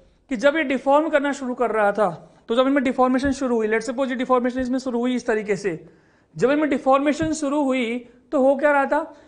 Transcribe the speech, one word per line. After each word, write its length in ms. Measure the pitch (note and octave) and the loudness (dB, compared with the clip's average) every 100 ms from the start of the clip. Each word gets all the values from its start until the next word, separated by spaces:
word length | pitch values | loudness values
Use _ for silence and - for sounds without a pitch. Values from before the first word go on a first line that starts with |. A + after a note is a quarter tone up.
| _ _ - | _ _ -10
कि 60 | A#3+ | 0
जब 200 | C#4 D#4+ | 2 2
ये 60 | |
डिफॉर्म 440 | C#4 C4 C4+ C#4+ D#4 | 0 -2 2 2 2
करना 240 | D4 C#4+ | 0 0
शुरू 200 | C#4 B3+ | -4 -6
कर 160 | B3 A#3 | -4 -2
रहा 220 | G#3+ G3+ | 0 0
था, 180 | G3+ G3 D#3 - _ - | 2 -2 -2 -14 _ -4
तो 80 | A#3 | 0
जब 100 | C4 | 2
इनमें 180 | C#4+ | 2
डिफॉर्मेशन 480 | B3+ B3+ B3+ C4 C#4 | 0 2 2 2 0
शुरू 240 | C4+ C4 A#3+ | -2 0 0
हुई, 120 | G#3+ | 0
let's 220 | A3 A3 | -2 -2
suppose 200 | A#3+ C4+ | -4 -4
ये 60 | B3 | -2
डिफॉर्मेशन 440 | B3+ B3+ B3 B3 | 0 2 0 -2
इसमें 180 | B3 B3+ | -4 -4
शुरू 200 | C4 A#3 | -2 -2
हुई 160 | B3 | -2
इस 120 | B3 A#3 | -2 -2
तरीके 300 | A3 G#3 G3 | -2 -2 -2
से, 220 | G3 D#3+ - _ _ _ _ | -4 -6 -10 _ _ _ _
जब 160 | D#3 A#3 | -2 0
इनमें 200 | D4 D4+ | 2 2
डिफॉर्मेशन 600 | B3+ C4 C4+ D4 D4 D#4+ | 0 2 2 2 0 -2
शुरू 280 | D#4 C#4 D4 | -2 -2 -2
हुई 340 | C4+ C4 A3+ A#3+ A#3+ _ _ | 0 0 -2 -4 -10 _ _
तो 100 | D4 | 0
हो 140 | C4 C4+ | 2 4
क्या 160 | D4 | 2
रहा 140 | C#4+ C4+ | 2 2
था 260 | D4 D#4+ - | -2 -4 -12